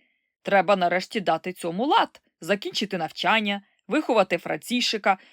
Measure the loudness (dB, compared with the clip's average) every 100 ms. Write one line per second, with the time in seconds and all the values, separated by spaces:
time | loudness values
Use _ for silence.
0 | _ _ _ _ 2 2 4 4 2 0
1 | -2 -4 0 -2 -2 -8 -6 -4 0 2
2 | 0 _ _ _ -4 -4 -4 -6 -4 -4
3 | -6 -4 0 0 0 -6 _ _ -4 -2
4 | 2 2 2 0 -4 -8 -4 -2 -2 -2
5 | 0 0 -4